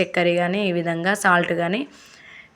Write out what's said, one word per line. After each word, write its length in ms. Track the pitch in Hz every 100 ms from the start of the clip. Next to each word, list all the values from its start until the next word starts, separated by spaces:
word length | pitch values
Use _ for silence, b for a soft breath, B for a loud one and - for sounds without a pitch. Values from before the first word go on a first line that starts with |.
చక్కెర 340 | 180 - 175 175
కానీ 320 | 175 196 202
ఈ 40 |
విధంగా 420 | 175 170 165 180
సాల్ట్ 400 | 208 190 175 170
కానీ 340 | 170 170 208 285 B B B B B B